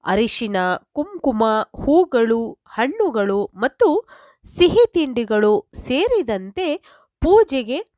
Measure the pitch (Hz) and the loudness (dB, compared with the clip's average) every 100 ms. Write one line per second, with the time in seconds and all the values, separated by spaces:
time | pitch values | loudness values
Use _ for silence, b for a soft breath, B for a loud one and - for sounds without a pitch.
0 | - 202 226 - 220 196 185 180 _ - | -2 -2 -2 -4 -4 -2 -2 -4 _ -8
1 | 320 392 285 220 226 214 - - - 311 | -8 -4 -4 0 0 0 -4 -6 2 2
2 | 349 247 226 233 226 - _ - 247 415 | 4 0 0 0 -4 -12 _ -4 -4 -2
3 | 403 226 202 202 202 180 285 _ 427 320 | -2 0 -2 -2 -4 -4 -6 _ 2 2
4 | - b b b - - 349 415 480 349 | -4 b b b -14 2 4 4 2 2
5 | 302 240 226 214 208 214 - - - 254 | -2 -4 -2 2 2 2 -2 -14 -4 -2
6 | 427 480 240 202 190 269 359 302 b b | 0 0 -2 -6 -6 -6 -4 -6 b b
7 | b _ 320 415 427 269 220 277 440 | b _ 4 4 4 0 -4 -6 -6